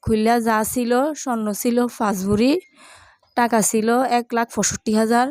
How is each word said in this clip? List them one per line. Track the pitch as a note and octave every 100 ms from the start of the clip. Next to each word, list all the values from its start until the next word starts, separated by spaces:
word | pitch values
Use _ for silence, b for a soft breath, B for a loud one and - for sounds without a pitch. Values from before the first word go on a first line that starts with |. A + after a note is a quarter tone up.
খুললা | - A3 A3 A#3+
যা | A3+ G#3+
ছিল, | A3 B3+ A#3 B3 C#4+
স্বর্ণ | D4 - A#3 G#3+
ছিল | G3+ B3 A#3+ A#3+ -
পাঁচ | A3 G3+ F#3+
ভরি, | G#3 B3 E4 - B B B B B B -
টাকা | A#3+ A3+
ছিল | G3+ A3+ A3 A#3+
এক | B3+ A#3+ A#3+
লাখ | A#3 A#3 -
পঁয়ষট্টি | G3 - -
হাজার | G#3+ A3 A#3+ B3+